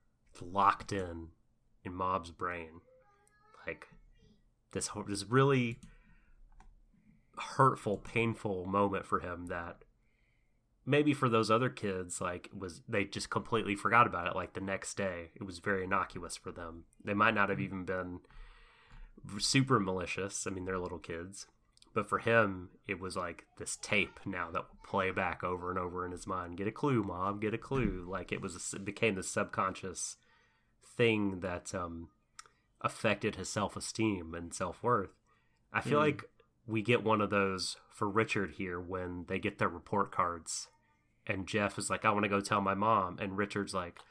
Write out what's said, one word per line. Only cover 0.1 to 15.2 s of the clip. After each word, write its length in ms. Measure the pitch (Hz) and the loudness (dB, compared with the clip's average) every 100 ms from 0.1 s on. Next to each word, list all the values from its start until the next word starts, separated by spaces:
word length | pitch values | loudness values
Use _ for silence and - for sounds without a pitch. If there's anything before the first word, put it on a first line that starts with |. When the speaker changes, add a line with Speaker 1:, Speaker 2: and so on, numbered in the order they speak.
| _ _ - | _ _ -14
Speaker 1:
locked 500 | 87 95 98 - - | -4 4 4 4 -2
in, 360 | 101 90 82 82 - _ _ _ _ 95 | -4 -4 -8 -12 -18 _ _ _ _ -8
in 80 | |
Mob's 380 | 90 92 92 85 | -2 0 0 -2
brain. 500 | 80 90 87 80 85 - - _ _ - _ _ - - | -6 -4 -4 -8 -14 -20 -20 _ _ -20 _ _ -12 -10
Like, 220 | - - - - - - - _ _ _ | -10 -14 -20 -20 -20 -20 -20 _ _ _
this 160 | - - | -6 -4
ho-, 180 | 107 98 | -6 -4
this 160 | 98 98 | -6 2
really 540 | 127 139 131 120 127 - - - - _ - - - - - _ _ _ _ _ - | 4 6 4 0 -4 -12 -20 -20 -20 _ -20 -20 -20 -20 -20 _ _ _ _ _ -10
hurtful, 600 | - - 131 - 107 98 | -4 4 4 4 -2 -4
painful 680 | - 117 113 107 104 92 90 | -2 0 2 0 -4 -4 0
moment 400 | 98 101 95 - | 2 2 2 0
for 140 | - | -2
him 260 | 92 87 87 | -2 -6 -6
that 360 | 87 87 - - _ _ _ _ _ _ _ _ _ 131 | -6 -6 -12 -20 _ _ _ _ _ _ _ _ _ 2
maybe 280 | 143 147 | 4 4
for 160 | 131 127 | 4 4
those 220 | 113 107 | 4 6
other 180 | 113 127 | 4 2
kids, 500 | - 104 92 90 - | 0 -2 -2 -6 -4
like, 300 | 92 90 - 101 | -4 -4 -10 -10
was, 240 | 92 82 - | -10 -10 -2
they 180 | 107 98 | 0 0
just 240 | 104 - | -4 -2
completely 460 | 110 - 113 98 101 | -2 0 0 0 0
forgot 320 | 101 117 113 | 4 6 6
about 200 | 87 87 | 4 -2
it. 80 | 90 | -2
Like, 180 | 87 | -4
the 80 | - | -4
next 340 | 95 95 - - | -4 -4 -4 -2
day, 340 | 98 85 | -2 -2